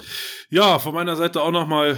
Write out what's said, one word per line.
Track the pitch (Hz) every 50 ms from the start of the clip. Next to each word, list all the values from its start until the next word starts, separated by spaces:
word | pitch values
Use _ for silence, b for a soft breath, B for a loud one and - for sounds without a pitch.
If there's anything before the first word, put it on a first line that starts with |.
| B B B B B B B B B _
Ja, | - 175 208 202 175
von | 139 123 151 147
meiner | 165 175 175 170
Seite | 156 170 170 170 170
auch | 147 165
nochmal | 170 175 165 151 156 151 147 147 139